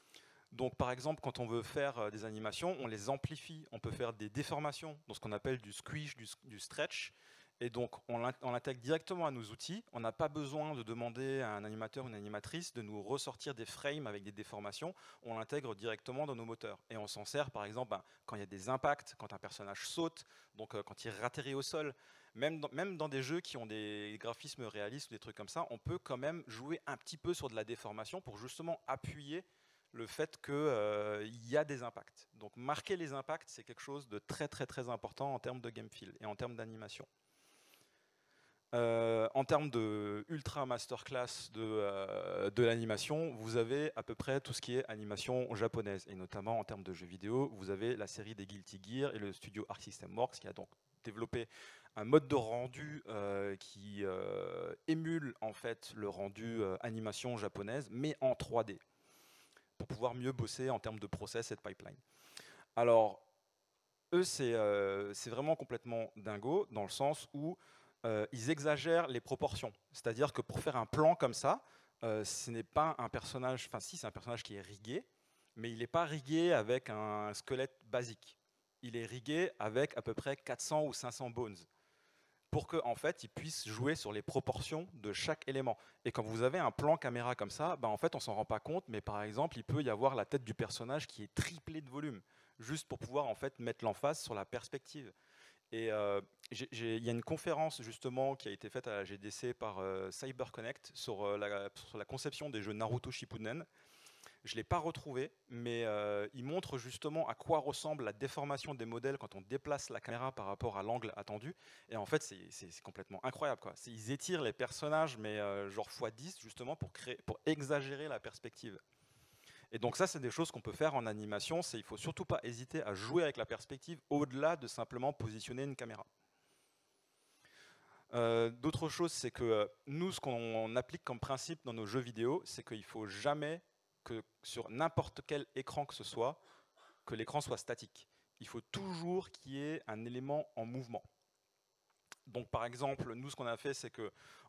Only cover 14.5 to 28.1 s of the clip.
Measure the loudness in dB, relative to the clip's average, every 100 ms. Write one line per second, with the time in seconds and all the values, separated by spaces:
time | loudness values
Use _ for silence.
14.5 | -6 -6 -4 -6 -6 -16 -14 -6 -4 -2
15.5 | -2 -2 -4 -4 -4 -4 -2 -2 -2 -6
16.5 | -6 -8 -10 _ -8 -6 -6 -2 0 0
17.5 | -2 -4 -4 -2 -2 -4 -16 -8 -6 -6
18.5 | -6 0 4 4 2 -2 -12 -10 -8 -10
19.5 | -10 -8 -6 -4 0 0 0 -16 -20 -20
20.5 | -14 -6 -6 -6 -8 -8 0 0 0 -2
21.5 | -2 0 0 -2 -6 -18 -20 -18 0 0
22.5 | 2 -4 -2 -2 -2 0 0 0 -2 -2
23.5 | -6 -4 -4 -2 -4 -4 -4 -6 -6 -8
24.5 | -8 -6 -4 -4 -4 -8 -10 -12 -10 -6
25.5 | -4 -4 -4 -4 -4 -2 -2 -2 -4 -8
26.5 | -10 -6 -6 -4 -8 -8 -4 -2 0 -2
27.5 | -2 -2 -4 -6 -6 -6